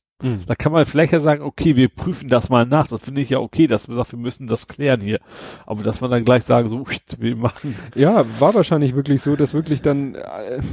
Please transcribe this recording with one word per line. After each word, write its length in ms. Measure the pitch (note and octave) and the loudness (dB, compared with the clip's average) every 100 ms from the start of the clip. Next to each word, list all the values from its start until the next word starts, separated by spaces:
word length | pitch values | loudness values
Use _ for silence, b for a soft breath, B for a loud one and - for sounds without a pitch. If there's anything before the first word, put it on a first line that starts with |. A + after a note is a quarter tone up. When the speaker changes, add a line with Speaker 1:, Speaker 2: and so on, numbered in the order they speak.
| _ _ | _ _
Speaker 1:
Mhm. 200 | C3 G#2+ F#2 | -4 -4 -4
Speaker 2:
Da 100 | B2 | -2
kann 160 | D3+ | 0
man 120 | D#3+ | 2
vielleicht 280 | C#3+ D3 D#3+ | 2 2 2
ja 80 | E3+ | 2
sagen, 220 | D3+ D3 | 2 0
okay, 340 | C#3+ - D3+ B2+ | -4 0 2 4
wir 120 | B2+ | 4
prüfen 400 | - F3+ D3+ C3+ | 0 -8 -8 0
das 200 | B2 - | 0 4
mal 180 | B2 B2 | 2 4
nach. 220 | D3+ C3+ | 2 0
Das 120 | A2+ | -6
finde 180 | - C#3 | -6 -6
ich 100 | C3+ | -2
ja 80 | C3 | -2
okay, 300 | A2+ - D#3 | -2 2 4
dass 180 | G#2+ - | 2 -2
man 120 | A#2+ | -6
sagt, 120 | A#2 | -6
wir 80 | A#2 | -8
müssen 300 | A#2+ - B2 | -10 -10 -6
das 180 | A2+ - | -6 -6
klären 340 | - C#3+ B2 | -4 0 0
hier. 200 | G2+ G#2+ B B B B | -2 -6 B B B B
Aber 200 | - G#2+ | -12 -6
dass 160 | G#2+ - | -4 -4
man 100 | B2+ | -2
dann 140 | A#2+ | 0
gleich 180 | A#2 B2 | 4 2
sagen, 260 | - A#2+ A2+ | 4 2 2
so, 160 | A#2+ C#3 - - - | -4 -8 -12 -12 -6
wir 160 | A#2 A2+ | -4 -2
machen 400 | A#2 - D3 G#2+ - | -4 -4 -10 -10 -8
Speaker 1:
Ja, 300 | B2 D3+ A3 A#2 A2 | 2 4 4 2 2
war 120 | D3+ D#3+ | 4 4
wahrscheinlich 400 | B2+ D#3 C#3 C3 | 2 2 2 0
wirklich 260 | C#3 C#3 | 0 0
so, 140 | C#3+ D3 | 2 0
dass 180 | C#3+ | 0
wirklich 260 | D3 D#3 D3 | 0 -2 -2
dann, 360 | D3+ C#3+ C3+ - | 0 0 -4 -8
äh, 440 | - F2+ G#2 B2+ - | -12 -10 -8 -8 -6